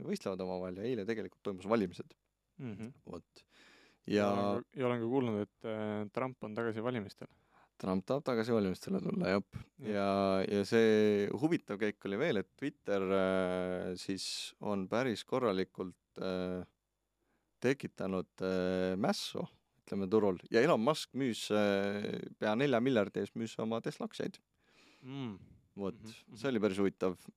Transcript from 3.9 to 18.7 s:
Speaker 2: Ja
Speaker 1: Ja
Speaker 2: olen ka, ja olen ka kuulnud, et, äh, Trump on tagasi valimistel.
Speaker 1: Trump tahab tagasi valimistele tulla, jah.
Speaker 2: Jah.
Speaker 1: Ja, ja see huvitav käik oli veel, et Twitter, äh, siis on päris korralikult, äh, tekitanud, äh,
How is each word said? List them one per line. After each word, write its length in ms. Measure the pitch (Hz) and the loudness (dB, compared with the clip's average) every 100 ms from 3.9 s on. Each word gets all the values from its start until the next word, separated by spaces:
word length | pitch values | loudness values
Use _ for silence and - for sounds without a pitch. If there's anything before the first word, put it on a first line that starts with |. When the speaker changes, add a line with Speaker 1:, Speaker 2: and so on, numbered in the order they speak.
| _ - | _ 0
Speaker 2:
Ja 160 | 104 | 2
Speaker 1:
Ja 80 | 101 | 4
Speaker 2:
olen 320 | 101 101 110 | 2 0 -2
ka, 160 | - 147 | -6 -2
ja 80 | 123 | 0
olen 140 | 120 | 0
ka 60 | 113 | 2
kuulnud, 340 | 135 120 104 | 2 2 0
et, 220 | 104 _ | -4 _
äh, 420 | 113 110 107 104 104 | -8 -4 -4 -4 -4
Trump 320 | 120 131 127 | -4 -4 -6
on 100 | 110 | -8
tagasi 280 | 107 117 110 | -4 -2 -2
valimistel. 440 | 120 123 98 - - _ _ _ _ - | -2 -4 -6 -12 -20 _ _ _ _ -6
Speaker 1:
Trump 240 | 95 95 | 0 0
tahab 200 | - 139 135 | 2 -2 0
tagasi 260 | 117 113 | 0 2
valimistele 460 | 113 95 90 - 190 | 2 2 -2 -4 -4
tulla, 280 | 180 185 175 | -2 0 2
jah. 160 | 98 - - - - | 2 0 -12 -14 -12
Speaker 2:
Jah. 80 | 113 | -4
Speaker 1:
Ja, 200 | 101 98 98 98 95 | 0 2 2 4 2
ja 200 | - 101 | 2 0
see 640 | 98 117 113 107 107 101 101 | 4 6 6 6 6 4 0
huvitav 460 | 104 156 175 - 98 | 0 0 0 -2 -2
käik 240 | 107 - | -2 -2
oli 140 | 101 98 | -4 0
veel, 160 | 165 107 | 0 0
et 140 | - - | -2 -6
Twitter, 440 | 139 - - 98 | -8 -6 -2 0
äh, 920 | 95 95 95 92 92 92 90 90 92 90 | 2 4 4 4 2 0 -2 -4 -6 -8
siis 300 | - 95 - - - - | -6 -6 -4 -8 -10 -8
on 260 | 104 101 92 | -4 -2 0
päris 340 | 110 131 101 | 0 0 -2
korralikult, 720 | - 127 120 95 92 - 92 - _ - | -2 0 2 2 -2 -4 -10 -10 _ -8
äh, 400 | 95 92 92 90 92 _ _ _ _ _ _ _ _ - | -4 -2 -2 -4 -8 _ _ _ _ _ _ _ _ -4
tekitanud, 680 | 123 139 120 - 95 92 82 - | -2 -2 -6 -6 -4 -4 -6 -6
äh, 540 | 92 92 92 | -2 0 0